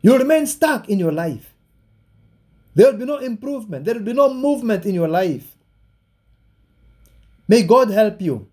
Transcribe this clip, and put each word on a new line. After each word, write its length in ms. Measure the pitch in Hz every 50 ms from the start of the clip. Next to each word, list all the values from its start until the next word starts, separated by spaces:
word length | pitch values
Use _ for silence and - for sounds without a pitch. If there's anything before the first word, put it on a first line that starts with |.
You'll 160 | - 208 262
remain 300 | 262 262 277 320 311 302
stuck 420 | - - - 320 311 294 220 - -
in 80 | 208
your 140 | 190 175 160
life. 420 | 151 160 170 165 135 110 - - _ _ _ _ _ _ _ _ _ _ _ _ _ _ _ _ _ _ _ _ _ _ _ _ _
There 180 | - 214 269
will 60 | 247
be 80 | 202 247
no 120 | 262 294
improvement. 680 | 277 254 262 233 208 226 269 285 262 220 214 165 131 143
There 80 | 208 233
will 80 | 233
be 120 | 202 220 240
no 200 | 269 285 269 262
movement 540 | 254 269 285 285 247 240 226 214 185 175
in 80 | 208 190
your 120 | 175 165
life. 480 | 160 160 180 190 180 147 - - - _ _ _ _ _ _ _ _ _ _ _ _ _ _ _ _ _ _ _ _ _ _ _ _ _ _ _ _ _ _ _ _ _ _ _ _ _ _ _
May 140 | - 202 240
God 300 | 202 165 226 262 254 214
help 280 | 196 208 220 208 202 -
you. 280 | 190 165 131 107 98 _